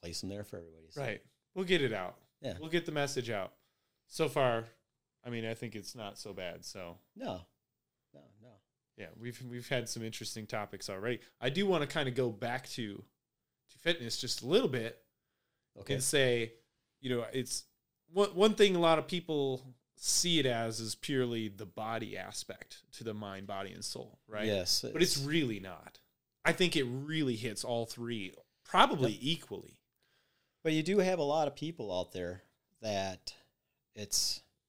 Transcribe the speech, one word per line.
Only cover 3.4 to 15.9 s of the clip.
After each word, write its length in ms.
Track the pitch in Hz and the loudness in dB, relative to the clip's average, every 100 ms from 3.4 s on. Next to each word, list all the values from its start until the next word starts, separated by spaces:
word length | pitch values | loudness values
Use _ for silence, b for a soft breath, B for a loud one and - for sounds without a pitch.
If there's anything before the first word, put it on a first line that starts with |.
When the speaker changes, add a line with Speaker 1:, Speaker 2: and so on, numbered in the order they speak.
| 92 - _ _ _ _ _ | -6 -10 _ _ _ _ _
Speaker 2:
So 200 | - 160 | -2 0
far, 400 | 135 131 117 113 - _ _ _ _ | 2 2 2 -2 -14 _ _ _ _
I 60 | 123 | -10
mean, 160 | 120 113 | -6 -4
I 80 | |
think 220 | 113 120 107 | -6 -8 -10
it's 180 | 98 123 | -12 -10
not 220 | 104 101 | -10 -10
so 160 | 107 | -12
bad, 320 | 95 90 85 - | -8 -8 -8 -12
so. 340 | 101 87 85 _ - | -12 -12 -14 _ -12
Speaker 1:
No. 300 | 247 92 87 _ _ _ _ _ _ | -8 -8 -10 _ _ _ _ _ _
No, 80 | - - 101 | -20 -20 _
no. 180 | 120 104 _ _ _ - | -20 -20 _ _ _ -16
Speaker 2:
Yeah, 140 | 90 - | -16 -12
we've, 240 | 120 117 | -12 -12
we've 240 | 127 120 120 | -10 -10 -4
had 180 | 131 117 | -2 -2
some 160 | - | -6
interesting 420 | 113 110 107 - 107 | -8 -8 -8 -10 -6
topics 440 | 113 104 98 - | -6 -6 -8 -8
already. 320 | 95 110 123 B B | -6 -4 -4 B B
I 100 | 127 | -2
do 160 | 143 202 | 0 2
wanna 220 | 175 143 | 2 0
kinda 240 | 160 135 | -2 0
go 200 | 120 123 | 2 0
back 360 | 104 117 127 - | 0 -4 -4 -6
to, 340 | - 110 98 - _ _ _ _ _ _ | -8 -6 -8 -14 _ _ _ _ _ _
to 80 | - | -6
fitness 420 | - 175 117 - | -2 -2 -2 -4
just 220 | 123 - | -4 -4
a 40 | 120 | 4
little 200 | 190 233 | 4 4
bit 340 | 127 113 - _ _ _ _ _ _ _ - | 0 -4 -8 _ _ _ _ _ _ _ -10
Speaker 1:
Okay. 160 | 98 | -2